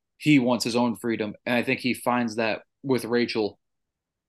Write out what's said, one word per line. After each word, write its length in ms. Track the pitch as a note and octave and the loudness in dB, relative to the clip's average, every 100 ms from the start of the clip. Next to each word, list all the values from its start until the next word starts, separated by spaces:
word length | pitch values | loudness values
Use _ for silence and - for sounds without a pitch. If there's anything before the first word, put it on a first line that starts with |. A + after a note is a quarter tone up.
| _ - | _ -2
he 220 | D3+ C#3+ | 4 4
wants 260 | A#2+ A2+ | 4 0
his 120 | A#2+ A#2 | 0 0
own 200 | A#2+ G#2 | 0 -2
freedom. 380 | A#2+ A2 G#2 - | -4 -2 -4 -6
And 100 | - | -4
I 80 | A#2+ | -2
think 180 | A#2 B2+ | 0 -2
he 120 | B2+ | -2
finds 440 | A2 B2+ B2 A#2 A2 | -2 -2 0 -2 -2
that 260 | A2 G2 - _ | -2 -4 -8 _
with 220 | C#3 B2 | -2 -2
Rachel. 540 | A2 A#2+ A#2 A#2 G2+ - _ _ _ _ _ _ | 0 0 0 0 -2 -6 _ _ _ _ _ _